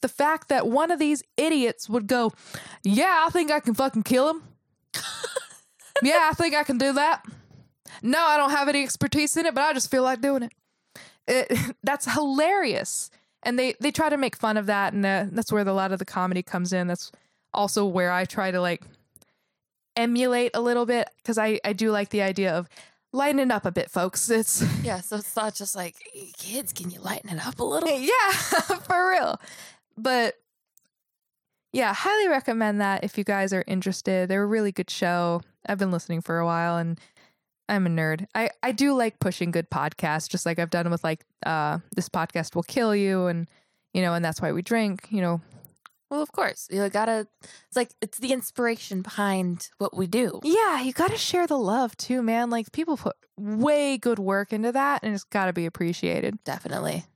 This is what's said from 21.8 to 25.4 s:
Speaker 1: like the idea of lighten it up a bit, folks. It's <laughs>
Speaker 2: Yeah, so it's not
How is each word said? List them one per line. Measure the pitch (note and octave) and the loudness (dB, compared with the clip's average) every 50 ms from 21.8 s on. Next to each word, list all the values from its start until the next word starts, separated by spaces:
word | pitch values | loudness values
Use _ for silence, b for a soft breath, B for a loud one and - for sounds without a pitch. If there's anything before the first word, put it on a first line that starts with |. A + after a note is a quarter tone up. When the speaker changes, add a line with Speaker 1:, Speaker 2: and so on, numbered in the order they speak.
| A3 A3 | 0 0
Speaker 1:
like | G#3+ G3+ G3+ - | 2 0 -2 -2
the | - G#3 G3 | 0 0 0
idea | G3 F#3+ G3 G3 F#3 D#3+ | 0 0 0 0 0 0
of | E3+ F3 - B B B B B B B B - | -2 -4 -6 B B B B B B B B -2
lighten | C4 C#4 D4 C#4+ C#4 | 0 0 2 2 2
it | C4+ B3+ | 2 2
up | A3+ G#3 - | 2 0 -2
a | F#3+ F3 | -2 -2
bit, | F3+ - - | -2 -4 -2
folks. | - F#3 F3 F#3+ - - - - | -2 0 0 0 0 -2 0 2
It's | A3+ A3 A3 - - - - - - | 2 2 2 2 0 0 0 0 -2
<laughs> | - - | -2 -2
Speaker 2:
Yeah, | A#3+ G3 F3+ | -4 -4 -6
so | F3+ - G#3+ | -6 -6 -8
it's | G#3 G#3 - - | -8 -8 -6 -4
not | A3+ | -4